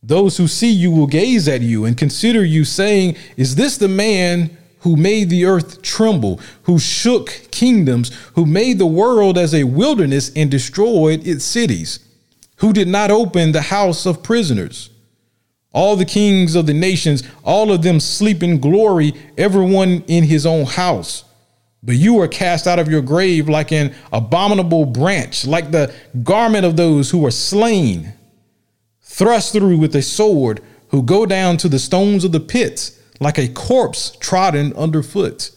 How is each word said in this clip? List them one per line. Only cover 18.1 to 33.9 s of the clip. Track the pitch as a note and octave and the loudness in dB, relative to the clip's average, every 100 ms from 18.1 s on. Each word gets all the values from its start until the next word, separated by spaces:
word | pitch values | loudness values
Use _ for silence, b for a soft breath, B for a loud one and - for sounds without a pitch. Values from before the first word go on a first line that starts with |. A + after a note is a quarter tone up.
| - G#3 F#3 | -2 0 0
in | F3 E3 | 0 0
glory, | C3+ F#3 A3 F3+ D3+ D3 B - | 2 2 4 2 0 -2 B -2
everyone | G3 G3 F#3 F#3+ F#3+ F3 - | 0 2 2 2 2 0 0
in | E3+ | 2
his | D#3+ D#3 D#3 | 2 2 2
own | D#3+ C3+ | 0 -2
house. | - F3+ B2 E2+ - - _ _ _ _ _ | -2 -2 -2 -6 -14 -16 _ _ _ _ _
But | A#2+ A#2+ | -2 2
you | F#3 A#3 | 4 4
are | E3 | 2
cast | - F#3 E3+ F#3 | -2 -2 -2 0
out | F3 | 0
of | D#3 | 0
your | D#3 | 0
grave | B2+ D#3+ F#3+ E3+ D3+ | 0 0 2 0 0
like | D3+ D3+ | -2 0
an | D#3 C#3+ B B | -2 -2 B B
abominable | A2 A2 E3 G3+ G3+ F3+ E3 D3 | -6 -2 0 0 0 0 0 0
branch, | A#2 D#3+ G3 A#2+ - B2+ | 0 -2 -2 -4 -8 -4
like | D#3+ D#3 | -4 -2
the | D#3+ C#3 B B B2+ | -2 -2 B B -8
garment | A#2 G3 A#3 G#3+ F#3 | -2 0 2 2 0
of | E3 | 2
those | E3+ D3 C3+ | 2 2 2
who | F3 | 0
are | D3 | 0
slain, | A2+ - G3 A3+ G#3 C#3+ F2+ D#2+ - _ _ _ _ _ _ _ _ | -2 -2 0 2 2 0 -2 -8 -18 _ _ _ _ _ _ _ _
thrust | _ - A3 A#3 - | _ -2 2 2 0
through | G#3+ G3 E3+ | 0 2 2
with | D#3 D#3 | 2 0
a | |
sword, | C3 - G#3+ E3+ B2+ G#2 B B B | -4 -2 0 2 0 -4 B B B
who | C#3+ | -2
go | A#2+ F#3+ A3 | 2 0 2
down | F#3+ F#3 E3+ | 0 0 0
to | F3 | 0
the | C3+ | -2
stones | - F#3 G3+ G3+ | -2 0 2 0
of | F#3 | 0
the | D#3+ | -2
pit, | D3+ A#3+ A#3+ - - b b b | -2 -2 -2 -4 -12 b b b
like | C#3+ D3 | -4 -2
a | B2+ | -4
corpse | B2+ - B3+ F#3+ | -6 -2 0 0